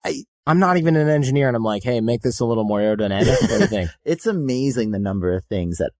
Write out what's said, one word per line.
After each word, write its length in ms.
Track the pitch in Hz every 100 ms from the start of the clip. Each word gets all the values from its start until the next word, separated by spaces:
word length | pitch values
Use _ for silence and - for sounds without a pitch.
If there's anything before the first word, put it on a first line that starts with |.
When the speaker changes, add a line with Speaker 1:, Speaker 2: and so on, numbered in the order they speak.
Speaker 1:
I 200 | - 131 - _ 143
Speaker 2:
I'm 120 | 165
not 200 | 185 180
even 180 | 165 160
an 120 | 151
engineer, 360 | 151 131 143 135
and 80 | 120
I'm 60 |
like, 200 | 110 101
"Hey, 160 | 113 120
make 220 | 110 117
this 180 | 127 113
a 60 | 120
little 180 | 113
more 160 | 107 104
aerodynamic." 600 | 107 107 104 98 - 508
What 60 | -
do 80 | -
you 60 | 196
think? 240 | 107 87 -
Speaker 1:
<laughs> 80 |
It's 200 | - 165 226
amazing 640 | 196 135 127 135 123 107
the 60 | 101
number 360 | 101 98 90 90
of 80 |
things 320 | - 98 87 85
that 120 | 71 _